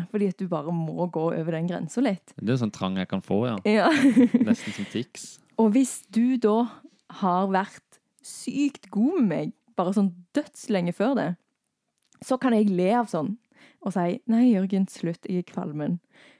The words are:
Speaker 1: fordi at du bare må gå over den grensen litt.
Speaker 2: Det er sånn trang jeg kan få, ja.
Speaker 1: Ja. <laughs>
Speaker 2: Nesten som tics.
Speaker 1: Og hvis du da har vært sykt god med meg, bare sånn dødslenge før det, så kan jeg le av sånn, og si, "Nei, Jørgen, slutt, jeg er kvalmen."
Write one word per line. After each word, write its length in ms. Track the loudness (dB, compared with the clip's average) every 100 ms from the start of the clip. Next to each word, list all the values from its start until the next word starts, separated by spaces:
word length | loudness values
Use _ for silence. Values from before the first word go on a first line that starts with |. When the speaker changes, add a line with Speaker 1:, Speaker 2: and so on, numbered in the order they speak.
| -2
Speaker 1:
fordi 180 | -2 -2
at 100 | -2
du 100 | -4
bare 240 | -4 -2
må 360 | -4 -4 -4 -4
gå 200 | -2 -2
over 200 | -2 -4
den 160 | -2 -4
grensen 360 | -4 -6 -2
litt. 300 | 0 -2 _ -6
Speaker 2:
Det 180 | -2
er 60 | 0
sånn 120 | -2
trang 260 | -4 -4 -4
jeg 100 | -4
kan 120 | -4
få, 200 | -2 -2 -2
ja. 100 | -2
Speaker 1:
Ja. 260 | 2 4 4 4 4 6
<laughs> 300 | 6 4 2
Speaker 2:
Nesten 280 | 0 -2 -8
som 100 | -6
tics. 540 | -6 -8 -12 -18 -20 _
Speaker 1:
Og 180 | 0 4
hvis 280 | 4 2 -2 -4
du 260 | 0 2 2
da 280 | 2 2 0 -6 -20 _ -18
har 380 | -4 0 0 0
vært 520 | 0 -2 -10 _ _ _ _
sykt 680 | -20 -14 -8 -2 -2 -4 -6
god 300 | 0 0 2
med 80 | 2
meg, 240 | 0 -4 -10 _
bare 240 | -4 0 2
sånn 160 | 0 -2 -6
dødslenge 580 | -6 -6 -8 -4 -2 -2
før 220 | -2 0 0
det, 120 | -2 -6 _ _ _ _ _ _ _ -10
så 140 | -4 0
kan 160 | 2
jeg 140 | 4 2
le 220 | 2 2
av 140 | 2 0
sånn, 280 | -2 -4 -6 _ _ -20 _
og 100 | -6
si, 280 | -2 -2 -2 0
"Nei, 240 | 4 6
Jørgen, 340 | 4 2 0 0
slutt, 380 | -2 -6 -6 -4
jeg 160 | -4
er 60 | -4
kvalmen." 480 | -8 -8 -4 -4 -4 _ _ -20 _